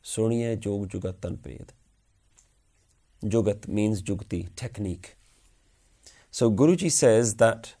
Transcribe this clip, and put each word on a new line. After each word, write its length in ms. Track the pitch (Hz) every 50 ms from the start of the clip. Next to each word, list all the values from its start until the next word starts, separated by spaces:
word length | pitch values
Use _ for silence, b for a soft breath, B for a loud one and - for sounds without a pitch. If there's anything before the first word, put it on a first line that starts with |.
| _
Suniye 560 | - - - 110 113 117 117 117 117 113 104
jog 300 | - 101 101 101 101 92
jugat 300 | - 98 90 92 92 -
tanped. 480 | - 92 - - - - - - - - _ _ _ _ _ _ _ _ _ _ _ _ _ _ _ _ _ _ _ _ _ _ _ _ _ _ _ _ _ _ -
Jugat 420 | 107 101 113 104 104 101 104 -
means 360 | - 95 104 104 107 110 95
jukti, 520 | 90 - 101 98 101 - - 87 85 90 -
technique. 640 | - - 120 - - 104 95 87 85 - - - _ _ _ _ _ _ _ _ _ _ _ _ _ _ _ _ _ b b b b b b
So 200 | - - 123 117
Guruji 420 | 107 95 135 156 185 170 190 170
says 440 | - - - 123 110 117 120 113 110
that 380 | 110 117 113 110 113 - - - _